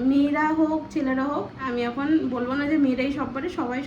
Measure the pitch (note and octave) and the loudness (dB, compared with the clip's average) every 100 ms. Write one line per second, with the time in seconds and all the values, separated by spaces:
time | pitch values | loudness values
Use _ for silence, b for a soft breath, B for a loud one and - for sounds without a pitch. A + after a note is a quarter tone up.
0 | C4 C#4 C#4+ D4+ D#4 D#4 D#4 D#4 C#4+ D#4+ | 2 4 4 2 2 2 2 0 -2 -2
1 | C4 C4 C#4 D#4 G4+ - C4 A#3+ A#3+ B3 | 0 0 0 -2 -6 -8 -4 -2 -2 -2
2 | C#4+ D#4+ C4 B3 B3 C#4 C#4+ D#4 C4+ B3 | 2 2 2 -2 -2 -2 2 2 4 2
3 | C4+ C#4+ B3 B3+ F4+ F#4 B3 B3 | 0 -2 -4 -4 -6 -4 -4 -4